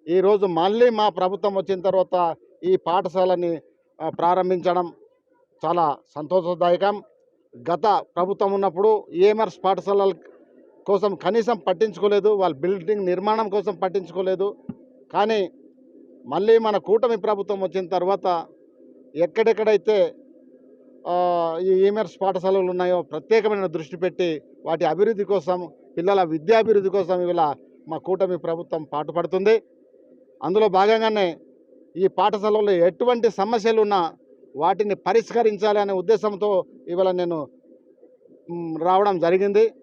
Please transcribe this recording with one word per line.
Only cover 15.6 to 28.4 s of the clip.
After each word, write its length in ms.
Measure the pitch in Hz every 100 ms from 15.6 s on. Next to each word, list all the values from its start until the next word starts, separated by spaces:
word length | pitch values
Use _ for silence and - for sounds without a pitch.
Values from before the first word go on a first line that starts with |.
| - _ - - - - -
మళ్ళీ 320 | 151 208 226
మన 200 | 220 196
కూటమి 400 | - 214 233 220
ప్రభుత్వం 440 | 220 202 196 202
వచ్చిన 260 | 190 185 175
తర్వాత 600 | 180 180 196 185 170 165 - _ _ - - - 147
ఎక్కడెక్కడైతే, 1000 | 170 214 220 208 220 208 - 214 170 - - - - - - - - - -
ఆ, 520 | 180 180 175 170 165
ఈ 120 | 185
ఈఎంఆర్ఎస్ 480 | 185 196 214 190 -
పాఠశాలలు 480 | 190 185 185 190 180
ఉన్నాయో 320 | 180 180 180
ప్రత్యేకమైన 640 | - 156 - 220 208 208 185
దృష్టి 320 | 160 151 180
పెట్టి 440 | 180 156 180 156 - - 156
వాటి 200 | 160 165
అభివృద్ధి 380 | 160 214 202
కోసం, 480 | 190 196 156 180 165 - - -
పిల్లల 260 | 175 196
విద్యాభివృద్ధి 640 | 170 160 156 226 214 208 190
కోసం 320 | 196 170 185
ఇవాళ 340 | 175 175 151 135 - - -
మా 100 | 160
కూటమి 400 | - 185 185
ప్రభుత్వం 460 | 175